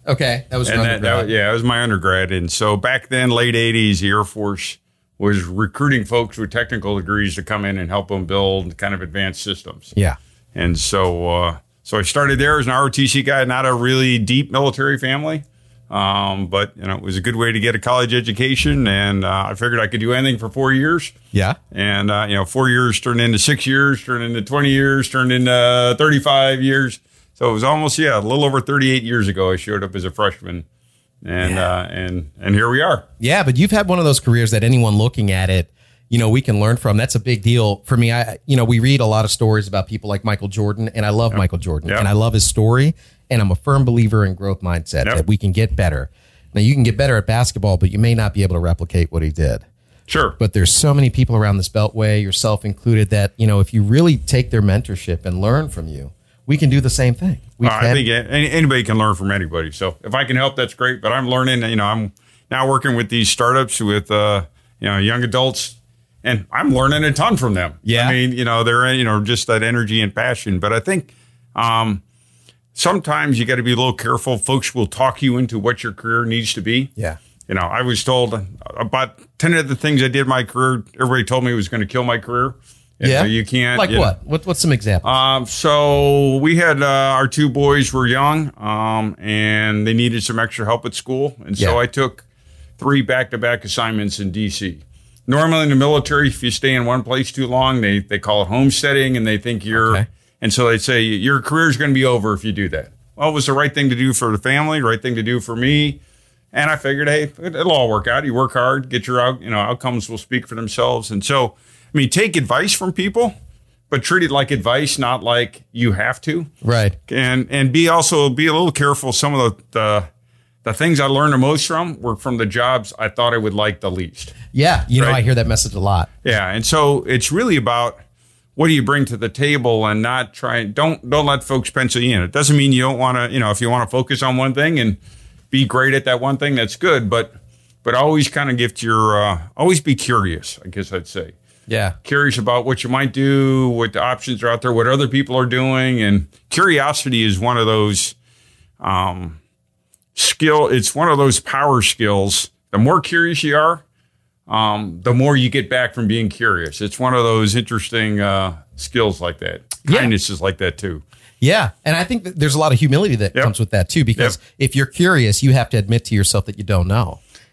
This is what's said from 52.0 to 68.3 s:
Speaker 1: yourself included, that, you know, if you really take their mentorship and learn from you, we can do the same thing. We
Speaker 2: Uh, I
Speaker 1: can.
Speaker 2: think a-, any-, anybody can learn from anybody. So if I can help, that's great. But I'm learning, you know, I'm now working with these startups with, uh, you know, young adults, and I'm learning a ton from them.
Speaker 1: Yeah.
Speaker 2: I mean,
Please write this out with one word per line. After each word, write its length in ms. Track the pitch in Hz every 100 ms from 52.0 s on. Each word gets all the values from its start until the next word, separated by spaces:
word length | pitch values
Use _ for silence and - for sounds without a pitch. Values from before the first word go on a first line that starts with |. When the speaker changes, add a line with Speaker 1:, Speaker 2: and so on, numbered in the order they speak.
| 107 107
Speaker 1:
yourself 440 | 98 - 110 107 104
included, 440 | 98 120 110 98
that, 200 | 104 101 -
you 100 | 110
know, 140 | 101
if 120 | 95
you 80 | 110
really 360 | 101 135 170 143
take 340 | - 127 123
their 100 | 113
mentorship 640 | 101 98 - 92 - 85 90
and 140 | 90
learn 280 | 104 139 151
from 180 | - 80
you, 240 | 71 69 - _ _ -
we 120 | 147
can 120 | 147
do 120 | 139
the 80 | 127
same 240 | - 123 120
thing. 220 | 185 135 - -
We 100 | 117
Speaker 2:
Uh, 40 |
I 80 | 110
Speaker 1:
can. 140 | 113 131
Speaker 2:
think 140 | 117
a-, 200 | 117 110
any-, 220 | 147 147
anybody 320 | 160 151 127
can 140 | 113 110
learn 180 | 107 90
from 160 | 95
anybody. 400 | 101 82 82 80
So 240 | 78 95 -
if 100 | 107
I 120 | 127 131
can 100 | 127
help, 220 | 135 139
that's 160 | 120
great. 280 | - 127 123
But 120 | 107
I'm 140 | 131 123
learning, 320 | 127 131 127
you 140 | 113 110
know, 80 | 101
I'm 260 | 113 104 - _ _ -
now 160 | 131 135
working 260 | 135 139 117
with 120 | 101
these 200 | 117 104
startups 500 | - 120 131 123 -
with, 320 | 104 104 -
uh, 320 | 104 104 101 80 _ _ -
you 80 | 101
know, 80 | 98
young 260 | 101 120
adults, 520 | 120 127 131 - - - _ _ _ _
and 240 | 123 113 -
I'm 220 | 143 294 127
learning 300 | 135 151 151
a 80 |
ton 240 | 139 214 175
from 160 | 123
them. 220 | 92 85 80
Speaker 1:
Yeah. 280 | 107 117 123
Speaker 2:
I 20 |
mean, 220 | 127 127